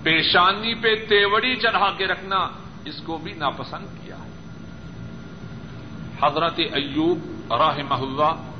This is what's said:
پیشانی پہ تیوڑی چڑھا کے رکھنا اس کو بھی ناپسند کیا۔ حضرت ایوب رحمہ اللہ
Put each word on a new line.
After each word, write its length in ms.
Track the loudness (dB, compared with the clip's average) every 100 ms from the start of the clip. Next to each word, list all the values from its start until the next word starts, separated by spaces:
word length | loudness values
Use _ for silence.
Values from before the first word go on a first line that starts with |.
پیشانی 720 | 4 4 6 6 6 4 -2 0
پہ 200 | 2 2 4
تیوڑی 460 | 6 6 4 4 2
چڑھا 360 | 2 4 2 2
کے 100 | 0
رکھنا 400 | -2 0 0 0 -4 -14 -14 -12
اس 160 | -10
کو 160 | -8 -8
بھی 160 | -8
ناپسند 540 | -4 -4 -2 -8 -10 -10 -14 -14
کیا۔ 100 | -14 -14 -14 -14 -14 -14 -14 -14 -12 -12 -12 -12 -12 -12 -12 -12 -12 -12 -12 -12 0
حضرت 380 | 2 4 0 0 -2
ایوب 800 | 0 -2 2 2 2 -2 -10 -2
رحمہ 400 | 4 4 2 0
اللہ 580 | -2 -2 2 2 0 -6 -12